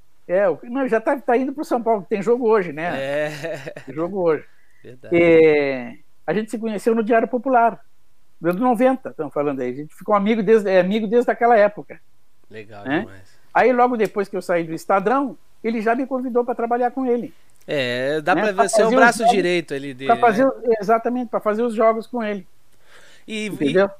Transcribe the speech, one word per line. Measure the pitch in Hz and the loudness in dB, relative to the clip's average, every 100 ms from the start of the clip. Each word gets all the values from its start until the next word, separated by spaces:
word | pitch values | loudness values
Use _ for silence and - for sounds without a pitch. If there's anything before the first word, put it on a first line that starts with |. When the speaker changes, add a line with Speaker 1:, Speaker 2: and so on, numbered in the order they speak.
| - - - | -20 -20 -4
Speaker 1:
é, | 180 202 | 0 0
o, | 139 | -2
não, | 240 247 262 | -6 -4 0
já | 220 | 0
tá, | 262 277 | 0 -4
tá | - 240 | 0 0
indo | 262 | 0
pro | 277 | -6
São | 311 254 | -4 -2
Paulo, | 226 220 165 | 0 -2 -2
tem | 202 | -4
jogo | 190 247 233 | 0 0 2
hoje, | 220 175 | 2 0
né? | 147 170 139 | -6 -6 -6
Speaker 2:
É. | 135 147 151 151 160 156 139 - - | -4 -4 -4 -6 -10 -10 -12 -14 -14
Speaker 1:
Tem | 139 | -8
jogo | 175 196 | -6 -2
hoje. | 170 151 - - - - | 0 0 -4 -20 -20 -20
Speaker 2:
Verdade. | - 127 - 170 | -20 -16 -2 4
Speaker 1:
É, | 170 165 160 151 143 131 120 120 - - - | 6 8 8 6 2 -2 -8 -14 -20 -14 -4
a | |
gente | 180 220 | -4 -2
se | 226 | -6
conheceu | 220 202 240 | -6 -2 0
no | 226 | 0
Diário | 220 226 226 | 4 2 2
Popular, | 247 269 247 226 226 - - - - - - | -2 2 4 4 0 -16 -20 -20 -20 -20 -6
anos | 160 185 | -4 0
noventa, | 254 220 254 262 - | 0 2 2 2 -6
estamos | 123 147 | -10 -6
falando | 151 147 135 | -2 -2 -2
aí. | 123 | -6
A | 127 | -8
gente | 151 - | -12 -12
ficou | - 208 | -2 0
amigo | 202 226 | 2 0
desde, | 190 226 202 | 4 2 4
é, | 190 | 2
amigo | 180 220 208 | 4 0 2
desde | 240 247 | 0 2
aquela | 220 233 233 | 2 4 6
época. | 208 202 - - - - - - - | 4 0 -16 -18 -20 -20 -20 -20 -20
Speaker 2:
Legal | 110 104 104 110 | -18 -18 -14 -6
Speaker 1:
Né? | 156 | -4
Speaker 2:
demais. | 214 95 - - - | -6 -14 -20 -20 -4
Speaker 1:
Aí, | 170 226 | 2 4
logo | 247 247 240 | 4 2 2
depois | 190 208 196 | -2 -2 -6
que | 190 | -6
eu | |
saí | - 170 | -2 -2
do | 165 160 | -2 -8
Estadão, | - 196 196 269 277 - - - | 0 0 2 0 -2 -8 -20 -10
ele | 220 226 | -6 -4
já | 214 240 | -2 -2
me | 254 | -2
convidou | 262 254 240 240 | -6 -4 -2 -2
pra | |
trabalhar | 233 233 240 240 | -4 -2 0 -2
com | 254 262 | -2 -2
ele. | 240 175 - - - - | -2 -4 -14 -20 -20 -6
Speaker 2:
É, | 147 123 123 131 156 | -4 -2 -2 -2 -2
dá | 156 202 | -2 -4
Speaker 1:
Né? | |
Speaker 2:
pra | 214 | -4
ver, | 185 | -2
Speaker 1:
Pra | 202 | 0
Speaker 2:
você | 220 | 2
é | 226 | 2
o | |
Speaker 1:
fazer | 254 | 4
os | |
Speaker 2:
braço | 240 226 | 4 4
Speaker 1:
jogos, | 226 | 0
Speaker 2:
direito | 220 175 175 - | 2 0 -2 -4
ali | 139 139 127 | -8 -10 -8
Speaker 1:
pra | 135 | -2
Speaker 2:
dele, | - | 2
Speaker 1:
fazer | 233 208 269 | 2 2 0
Speaker 2:
né? | |
Speaker 1:
o, | 220 247 220 | 0 -2 -2
exatamente, | 196 226 233 247 240 | 0 0 0 -6 -6
pra | 208 | -4
fazer | 214 214 | -4 -2
os | 240 | -2
jogos | 214 226 220 - | 2 2 2 -4
com | 247 | -8
ele. | 214 202 180 - - - - - - - - | -6 -8 -12 -20 -20 -20 -20 -20 -20 -20 -12
Speaker 2:
E, | 220 214 | -8 -6
e, | |
Speaker 1:
Entendeu? | 147 143 185 196 - | -2 0 2 2 -2